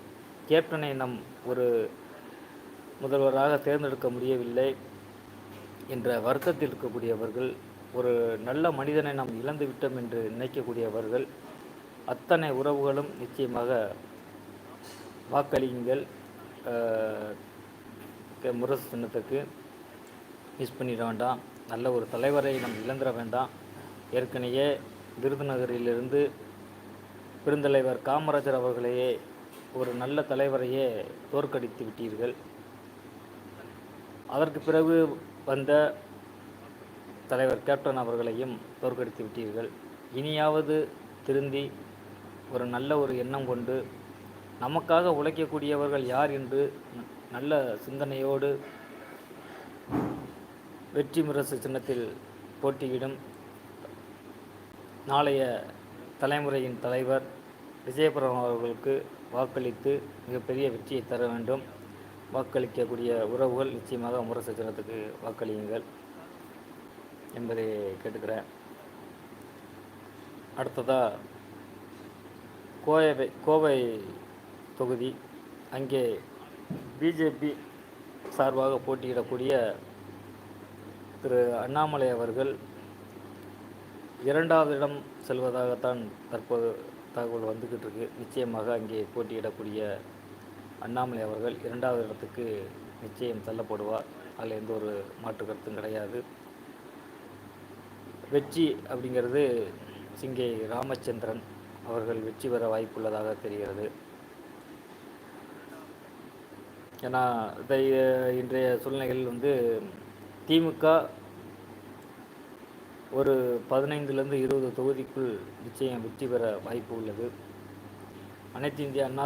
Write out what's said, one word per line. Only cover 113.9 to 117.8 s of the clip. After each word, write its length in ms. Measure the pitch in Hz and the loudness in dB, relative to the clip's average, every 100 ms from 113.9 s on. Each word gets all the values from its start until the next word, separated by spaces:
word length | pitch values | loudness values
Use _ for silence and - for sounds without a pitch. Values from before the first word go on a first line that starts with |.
| 151 143 135 139 139 131 | 0 0 0 2 2 4
இருபது 240 | 139 127 117 | 4 2 2
தொகுதிக்குள் 520 | 131 135 131 135 127 104 - - 117 | 2 2 -2 -2 0 -2 -6 -12 -10
நிச்சயம் 360 | - 135 120 113 | -2 -2 0 -4
வெற்றி 200 | 107 131 | -4 0
பெற 120 | 120 113 101 | 2 2 0
வாய்ப்பு 300 | 113 120 107 113 | -2 -4 -4 -4
உள்ளது. 280 | 110 101 120 - - - - - | -4 -4 -4 -6 -14 -14 -14 -14